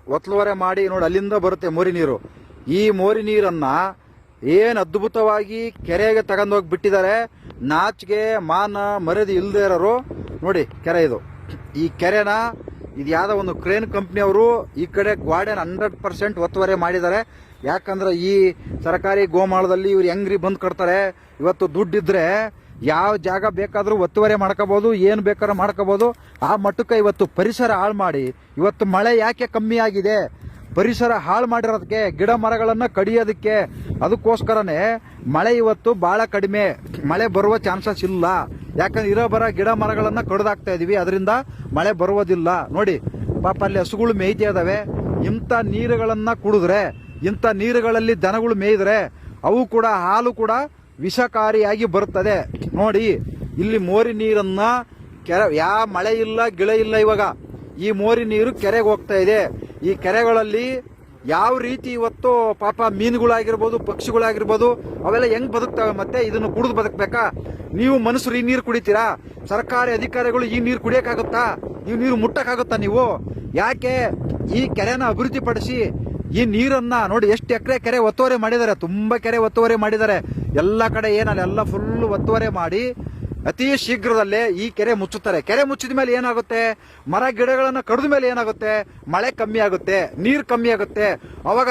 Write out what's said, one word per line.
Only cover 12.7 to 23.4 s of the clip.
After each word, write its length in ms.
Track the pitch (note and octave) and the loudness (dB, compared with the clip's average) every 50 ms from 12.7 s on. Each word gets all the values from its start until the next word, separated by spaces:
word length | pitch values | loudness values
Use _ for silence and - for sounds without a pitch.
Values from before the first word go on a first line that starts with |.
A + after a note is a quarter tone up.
| - - - - - | -16 -16 -18 -16 -12
ಇದು 140 | C3+ C#3+ C#3+ | -10 -4 -2
ಯಾವ್ದೋ 240 | D#3+ E3 F#3 G3+ G#3+ | 0 0 2 0 0
ಒಂದು 200 | G3 F#3+ F#3 E3 | -2 -2 -4 -6
ಕ್ರೇನ್ 380 | - D#3+ F3 G3 G#3+ A3 G3 F#3+ | -6 -2 0 0 0 0 -2 -4
ಕಂಪ್ನಿಯವರು 800 | G3+ G3+ F3 F#3 G3+ G3+ G3 G3 G#3 A3+ A#3 A#3 A3+ - - - | -6 -6 -4 -2 0 2 4 4 6 6 6 4 2 -2 -6 -6
ಈ 100 | C3+ E3+ | -6 -6
ಕಡೆ 280 | D#3+ - G3 G3+ G#3 G#3 | -4 -2 -2 0 0 0
ಗೋಡೆನ 440 | - B2 D3 D#3+ F3 G3 G#3+ G#3+ G3 | -2 -2 -2 0 0 0 -2 -2 -4
ಹಂಡ್ರೆಡ್ 380 | E3 E3 F#3 F#3+ G#3 G#3 - | -4 -6 -6 -4 -4 -4 -4
ಪರ್ಸೆಂಟ್ 420 | - - G3 F3 - G3+ G#3 G#3 F3+ | -4 -8 -8 -6 -4 -4 -4 -2 -2
ಒತ್ತುವರಿ 360 | E3+ F3 - F#3+ F#3+ F#3 F#3+ | -4 -2 0 0 0 0 2
ಮಾಡಿದ್ದಾರೆ. 760 | F3 E3+ E3+ F3+ F3+ F3 F3 F#3 G#3+ A3+ - - - - - - - F#3 | 0 0 0 0 0 0 0 0 0 -2 -4 -12 -20 -20 -20 -20 -10 -4
ಯಾಕಂದ್ರೆ 460 | C3 E3 F#3+ - - F#3+ F#3+ F#3+ F#3+ F3 | -4 -4 -4 -4 -6 -6 -2 0 0 0
ಈ 380 | E3+ F3 F#3+ G3 G3 F#3+ F#3 E3+ - - - - - - | 0 0 2 4 4 4 4 2 -2 -10 -12 -10 -6 -4
ಸರ್ಕಾರಿ 420 | E3 F3 F3+ E3+ G3 G3 G3+ G3+ | -2 -2 0 0 0 2 2 2
ಗೋಮಾಳದಲ್ಲಿ 640 | F3+ D#3 F3+ F#3+ F#3+ F#3 F#3 F#3 F#3 F#3 F#3 F#3+ G3 | 2 2 2 2 2 2 2 2 2 2 0 0 2
ಇವ್ರು 180 | G3 F#3+ F#3 F3+ | 2 2 2 2
ಹೆಂಗ್ರಿ 280 | E3+ G3 G3+ F#3+ G3+ | 0 -2 -2 -2 -2
ಬಂದ್ 220 | F#3+ E3 F#3+ G3 - | -2 -2 -2 -4 -2
ಕಟ್ತಾರೆ? 580 | - F#3 F3+ - F#3 F3 F3+ G3 G3 F#3+ F3+ - - - - - | -4 -4 -2 0 0 0 2 2 0 -2 -4 -8 -18 -20 -10 -2
ಇವತ್ತು 340 | C#3 F3 F#3 - F#3+ F3 C#3+ | 0 0 0 2 0 -2 0
ದುಡ್ಡಿದ್ರೆ 800 | F3+ G#3 E3+ D#3+ G#3 E3+ D#3 F#3+ F#3 D#3+ E3+ F#3+ G#3+ A3 G#3+ - - - - - - A#2 | 0 -2 0 0 -2 0 2 2 2 2 2 2 0 -2 -4 -8 -14 -20 -20 -14 -6 -2
ಯಾವ 340 | C#3 D#3 D#3+ F#3 G3+ G#3+ | 0 2 2 2 2 0
ಜಾಗ 280 | G3+ D#3 F#3 F#3 F#3+ | 0 -2 -2 -2 0